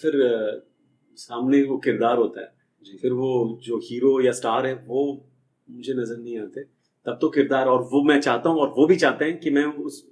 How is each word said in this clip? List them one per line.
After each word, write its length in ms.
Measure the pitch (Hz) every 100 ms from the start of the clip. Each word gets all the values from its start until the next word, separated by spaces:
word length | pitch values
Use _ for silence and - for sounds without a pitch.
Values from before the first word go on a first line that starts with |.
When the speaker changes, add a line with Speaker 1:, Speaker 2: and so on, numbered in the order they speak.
Speaker 1:
फिर, 200 | 156 143
अ, 420 | 123 117 107 110 - _ _ _ _
सामने 480 | - - 120 127 139
वो 160 | 135 135
किरदार 400 | 131 107 117 120
होता 220 | 110 98
है। 220 | - _ _ _
Speaker 2:
जी। 140 | 98 98
Speaker 1:
फिर 140 | 127
वो 480 | 127 131 123 113 117
जो 160 | 117 113
हीरो 420 | - 120 135 135
या 120 | 123
स्टार 340 | 117 117 120 131
है, 80 |
वो 540 | 127 120 127 143 135 - _ _ _ -
मुझे 240 | 123 123
नजर 220 | 123 113 117
नहीं 220 | 120 113
आते। 220 | 101 - - _ _ _ -
तब 120 | 120
तो 80 | 156
किरदार, 380 | 143 139 135 131
और 160 | 127
वो 220 | 117 139
मैं 160 | 147 143
चाहता 300 | 143 117 165
हूँ 100 | 160
और 80 | 143
वो 180 | 131 156
भी 100 | 175
चाहते 280 | 143 -
हैं 160 | 151 165
कि 100 | 156
मैं 140 | 139
उस, 460 | 147 147 143 - -